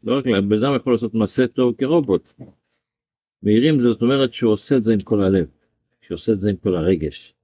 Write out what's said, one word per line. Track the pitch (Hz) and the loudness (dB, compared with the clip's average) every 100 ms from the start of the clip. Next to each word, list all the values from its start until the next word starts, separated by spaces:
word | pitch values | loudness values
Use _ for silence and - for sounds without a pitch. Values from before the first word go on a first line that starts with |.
לא | 110 135 | -2 -2
רק, | |
בן | 131 101 98 107 | 0 0 2 0
אדם | 131 131 | 0 -2
יכול | - | 0
לעשות | 117 113 | -2 0
מעשה | 113 104 - 127 | -2 -2 0 -2
טוב | - 127 117 | 0 0 0
כרובוט. | 135 165 135 90 _ _ - _ _ _ _ _ _ _ _ _ | 0 0 0 -2 _ _ -20 _ _ _ _ _ _ _ _ _
מאירים | 101 107 143 151 | 0 2 2 2
זה, | 120 | 0
זאת | 107 | 2
אומרת | 120 135 131 | 0 0 -2
שהוא | - 120 | -2 0
עושה | 107 - 135 | 0 0 0
את | |
זה | 110 | 2
עם | 110 | -2
כל | 95 107 | 0 0
הלב, | 95 95 78 _ _ _ _ _ | 2 2 0 _ _ _ _ _
שהוא | _ | _
עושה | 87 - | -10 -2
את | 107 | -2
זה | 101 | -2
עם | 92 | -2
כל | 107 87 | -2 0
הרגש. | 82 90 76 - - _ | 0 0 -2 -8 -18 _